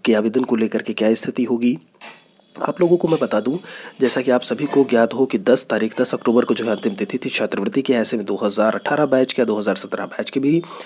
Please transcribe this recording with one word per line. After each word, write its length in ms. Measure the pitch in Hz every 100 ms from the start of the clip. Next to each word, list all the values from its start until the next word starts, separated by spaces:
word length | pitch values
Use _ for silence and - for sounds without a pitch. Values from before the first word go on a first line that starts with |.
के 100 | -
आवेदन 300 | 110 110 123
को 120 | 123 113
लेकर 260 | 110 110
के 100 | -
क्या 220 | 113 110
स्थिति 300 | 113 - -
होगी, 340 | 120 120 120 160 - _ - - _ _ _ -
आप 180 | - 151
लोगों 160 | 175 175
को 120 | 175
मैं 120 | 156
बता 200 | 120 107
दूं, 180 | 110 170 - - - -
जैसा 200 | 127 135
कि 100 | 127
आप 100 | 123
सभी 260 | - 117 -
को 180 | 143
ज्ञात 300 | 127 117 117
हो 120 | 120 131
कि 120 | 113
दस 280 | 95 127 -
तारीख, 340 | 110 110 -
दस 140 | 123
अक्टूबर 300 | 123 127 120
को 100 | 120
जो 100 | 117
है 60 | 113
अंतिम 240 | 104 117
तिथि 240 | 98 101 127
थी 100 | 135
छात्रवृत्ति 540 | - 110 - 101 135
की। 100 | 131
ऐसे 240 | 123 107 117
में 100 | 101
दो 100 | 98
हज़ार 380 | 107 98 107
अठारह 320 | 104 - 147 147
बैच 320 | 131 127 -
या 60 |
दो 140 | 117 107
हज़ार 180 | 101 92
सत्रह 300 | 101 107 101
बैच 240 | - 107
के 100 | 135
भी 220 | 139 165 170 -